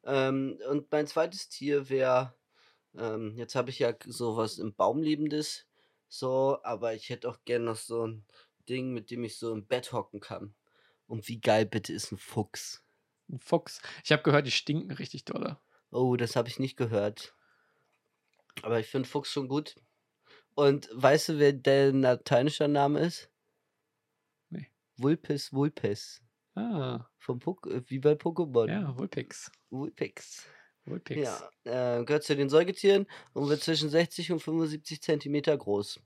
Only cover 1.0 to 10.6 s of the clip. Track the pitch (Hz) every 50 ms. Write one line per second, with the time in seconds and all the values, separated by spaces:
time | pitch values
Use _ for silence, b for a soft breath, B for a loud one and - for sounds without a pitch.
1 | 151 147 - 160 160 175 185 190 - - - - 135 143 147 143 135 131 135 131
2 | 131 127 127 127 131 127 - _ _ b b b b b b b b _ _ -
3 | 113 113 110 110 113 107 107 117 120 - - 131 123 131 131 - 139 120 117 -
4 | - - 120 117 120 117 110 117 110 110 - - 95 110 104 _ 92 98 120 156
5 | 160 151 156 143 151 151 143 151 151 - - - _ _ _ _ _ _ _ _
6 | _ _ - - 135 131 131 131 135 135 139 - - - 120 101 117 117 113 110
7 | - - 123 110 - 113 104 _ _ - 120 120 117 113 110 107 - - 117 117
8 | 113 110 113 110 104 b b b b b b _ _ - 123 131 127 131 127 117
9 | 104 - 120 117 120 110 - - - 117 113 110 101 _ 131 123 123 - 127 117
10 | 98 _ - 104 - - 98 95 98 104 104 _